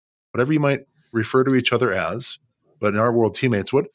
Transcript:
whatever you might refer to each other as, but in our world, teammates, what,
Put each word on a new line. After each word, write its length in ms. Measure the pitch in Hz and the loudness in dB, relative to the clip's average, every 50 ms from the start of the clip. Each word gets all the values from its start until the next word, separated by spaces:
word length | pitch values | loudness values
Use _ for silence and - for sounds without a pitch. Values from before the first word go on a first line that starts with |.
| _ _ _ _ _ _ - | _ _ _ _ _ _ -4
whatever 200 | 113 123 139 156 | -2 0 0 0
you 80 | 147 | 0
might 200 | 147 139 139 - - _ _ _ _ _ - | 2 0 0 -2 -6 _ _ _ _ _ -4
refer 320 | 113 107 - - 131 131 | -4 -2 2 2 2 4
to 100 | 139 131 | 4 2
each 180 | 127 - - 123 | 2 2 0 0
other 200 | 117 123 110 92 | 0 0 0 0
as, 460 | 95 80 80 98 123 131 - - - _ _ _ _ _ _ _ _ | -2 -2 -4 -6 -8 -8 -10 -14 -16 _ _ _ _ _ _ _ _
but 140 | - 104 101 | -2 -2 0
in 60 | 107 | 2
our 120 | 113 120 117 | 2 2 2
world, 220 | 120 113 104 101 | 2 2 0 0
teammates, 380 | - 131 127 113 101 95 - 131 | -2 -2 0 0 0 -2 0 -2
what, 140 | 139 180 - | -2 -2 -2